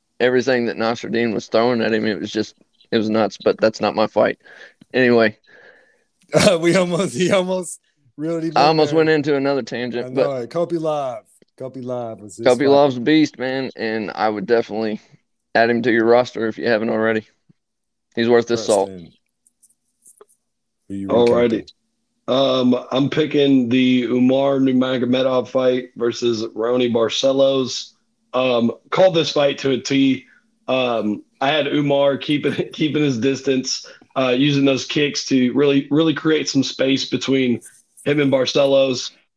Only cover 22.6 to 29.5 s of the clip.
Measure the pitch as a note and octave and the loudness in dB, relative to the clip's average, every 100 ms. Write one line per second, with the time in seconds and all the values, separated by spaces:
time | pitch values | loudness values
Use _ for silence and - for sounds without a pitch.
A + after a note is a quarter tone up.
22.6 | B2+ B2 - B2+ C#3 D3+ D3+ D3 C#3+ C3+ | 2 0 -2 -2 -2 -2 0 2 4 4
23.6 | A#2+ B2+ B2+ B2+ A#2+ B2 B2+ C3 C#3 C#3 | 2 2 2 2 0 0 2 2 2 0
24.6 | C3+ B2+ C3 C3 A#2+ B2+ C3 B2+ A#2+ C3 | 0 2 0 -2 0 0 0 0 -2 0
25.6 | C3 B2+ B2 - A#2+ A#2 A#2+ A2+ A2+ G#2+ | 0 0 -4 -4 -4 -2 -2 -2 -6 -4
26.6 | A2+ B2 B2 A#2 A2+ - C3+ C3+ C3+ C3+ | -2 0 0 0 0 0 0 2 2 2
27.6 | B2 - - _ _ _ _ B2 B2+ A#2+ | -2 -8 -14 _ _ _ _ -2 0 0
28.6 | A#2 - _ D#3+ F#3+ E3 D3 D3+ C#3+ | 0 -2 _ 2 4 4 0 0 0